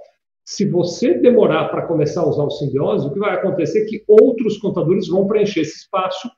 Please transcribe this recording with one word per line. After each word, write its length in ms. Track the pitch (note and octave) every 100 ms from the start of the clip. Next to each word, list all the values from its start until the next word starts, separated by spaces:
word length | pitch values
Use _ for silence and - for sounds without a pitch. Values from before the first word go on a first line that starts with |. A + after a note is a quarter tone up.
| - _ _ _
Se 220 | - - D#3+
você 480 | F3 E3+ - C4
demorar 520 | - A#3+ G#3+ F3+ D#3+ D3
pra 200 | - -
começar 360 | D#3+ C#3+ F3+
a 80 | D3+
usar 140 | D3
o 60 | D3
Simbiose, 580 | - C#3 C3+ F3+ G3+ C#3
o 60 |
que 60 | G3
vai 140 | G3+ F3+
acontecer 480 | F#3+ - D3+ G#3+
é 20 | G#3+
que 180 | A3 -
outros 500 | G#3+ C4 - G#3+ -
contadores 500 | F#3+ F3+ D#3 G3+ E3
vão 180 | F#3 G3
preencher 320 | G#3 G3 E3
esse 180 | D3+ -
espaço 500 | - F#3+ F#3 - A#3+